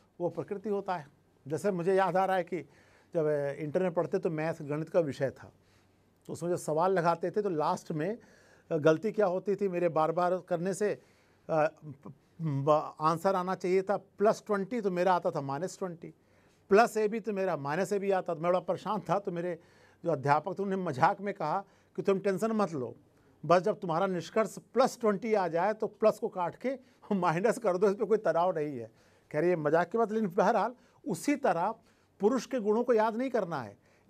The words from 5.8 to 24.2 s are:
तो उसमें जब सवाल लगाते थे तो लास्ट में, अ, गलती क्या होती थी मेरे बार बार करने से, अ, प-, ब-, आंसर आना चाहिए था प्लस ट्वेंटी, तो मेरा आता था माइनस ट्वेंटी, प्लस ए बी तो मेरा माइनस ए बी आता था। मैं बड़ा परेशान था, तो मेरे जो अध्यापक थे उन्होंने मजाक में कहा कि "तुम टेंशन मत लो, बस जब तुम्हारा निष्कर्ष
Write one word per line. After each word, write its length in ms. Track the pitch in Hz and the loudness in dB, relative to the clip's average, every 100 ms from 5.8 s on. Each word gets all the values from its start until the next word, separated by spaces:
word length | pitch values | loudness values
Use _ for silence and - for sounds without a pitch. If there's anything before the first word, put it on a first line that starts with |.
| _ _ _ _ - | _ _ _ _ -14
तो 60 | |
उसमें 180 | - 170 | -8 -4
जब 60 | 175 | -4
सवाल 360 | - 151 185 | -2 0 2
लगाते 380 | 190 165 165 - | 2 2 0 -2
थे 120 | 214 | -2
तो 60 | 202 | -2
लास्ट 440 | 160 151 190 - | 0 0 -2 -4
में, 260 | 160 165 240 - - _ _ - | -4 -4 -6 -12 -20 _ _ -6
अ, 40 | 165 | 0
गलती 360 | 143 160 214 | 4 2 0
क्या 140 | 202 202 | 0 0
होती 300 | 185 185 196 | 0 -2 -2
थी 120 | 202 | -2
मेरे 200 | 175 175 | 0 0
बार 240 | 156 156 | 2 0
बार 260 | 165 175 180 | 2 0 0
करने 360 | - 175 180 | -2 -4 -2
से, 180 | 185 208 | -2 -2
अ, 80 | 151 - _ _ _ - | -4 -10 _ _ _ -2
प-, 640 | 160 151 - 151 131 - - _ - | 0 0 -2 -18 -18 -18 -20 _ -8
ब-, 520 | 160 139 139 151 139 - | -4 0 4 2 2 -2
आंसर 340 | 156 165 190 | 0 2 2
आना 200 | 190 180 | 0 0
चाहिए 280 | 185 185 190 | -2 0 2
था 140 | 190 202 | 2 -2
प्लस 480 | - - 202 - - | -4 0 2 2 0
ट्वेंटी, 340 | 202 190 240 | -2 -2 -2
तो 100 | 202 | -2
मेरा 240 | 180 180 | 0 2
आता 160 | 180 180 | 2 2
था 100 | 160 | -2
माइनस 380 | 139 135 180 - | -4 -4 -6 -6
ट्वेंटी, 360 | 185 165 165 - _ _ _ _ - | -8 -8 -16 -18 _ _ _ _ 2
प्लस 280 | 202 233 220 | 6 6 4
ए 120 | 214 | 0
बी 120 | 226 | -2
तो 120 | 202 | -4
मेरा 240 | 202 190 156 | -2 -2 -2
माइनस 360 | 139 156 190 | -2 -2 0
ए 60 | 208 | -2
बी 120 | 196 | 0
आता 240 | 190 180 | 0 0
था। 60 | 160 | -2
मैं 100 | 170 | 2
बड़ा 100 | 180 | 2
परेशान 400 | 175 170 180 214 | 0 -4 -2 -4
था, 180 | 156 180 | 0 -2
तो 140 | 202 | -2
मेरे 260 | 170 175 170 - _ - _ | -6 -4 -6 -12 _ -20 _
जो 60 | - | -4
अध्यापक 480 | 151 139 147 156 190 | 0 2 2 2 -4
थे 40 | |
उन्होंने 220 | 196 190 | -4 -2
मजाक 360 | 180 127 160 202 | -4 2 2 2
में 140 | 202 | -6
कहा 300 | 196 156 180 202 _ _ - | -6 -4 -4 -6 _ _ -6
कि 60 | |
"तुम 160 | 180 196 | 0 0
टेंशन 340 | 202 190 226 | 0 -2 0
मत 200 | 220 196 | 0 -2
लो, 240 | 160 117 113 _ _ _ _ 147 | -2 -8 -10 _ _ _ _ 2
बस 160 | 175 | 2
जब 180 | 185 202 | 2 -2
तुम्हारा 260 | 190 160 190 | -2 0 0
निष्कर्ष 520 | 180 | -2